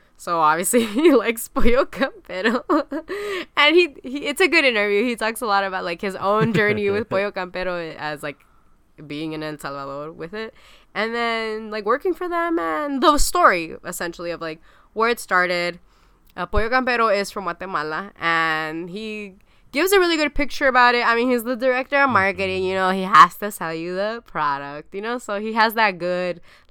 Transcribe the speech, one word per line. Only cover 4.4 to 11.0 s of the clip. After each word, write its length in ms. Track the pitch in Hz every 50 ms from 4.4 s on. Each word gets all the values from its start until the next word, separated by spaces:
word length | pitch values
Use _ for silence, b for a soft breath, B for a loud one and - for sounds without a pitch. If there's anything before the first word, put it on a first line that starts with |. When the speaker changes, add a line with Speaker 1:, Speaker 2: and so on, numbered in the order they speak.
Speaker 1:
a 80 | 370 277
good 160 | 330 330 277
interview. 400 | 254 233 208 208 208 202 202 247
He 100 | 254 233
talks 240 | - 220 220 226 -
a 60 | 254
lot 180 | 214 196 196 196
about, 220 | 190 185 185 185
like, 160 | 175 175 -
his 140 | 214 196 185
own 340 | - 185 196 208 214 220 226
journey 380 | 214 226 208 208 208 208 202 202
with 180 | 202 214 233 -
Speaker 2:
<laughs> 0 |
Speaker 1:
Pollo 220 | 196 190 202 208
Campero 640 | 202 196 180 180 180 180 185 185 175 175 165 160 -
as, 260 | - 151 151 151 143
like, 180 | 151 147 143 _ _ _ _ _ _ _ _ _ _ _ _ - 156
being 240 | 143 147 151 160 156
in 100 | 156 156
El 160 | 151 151 151
Salvador 540 | 147 - 139 139 143 139 139 139 143 147 160
with 220 | 170 180 160 170 208
it. 200 | 214 220 226 _ b b b b b b b -
And 220 | 190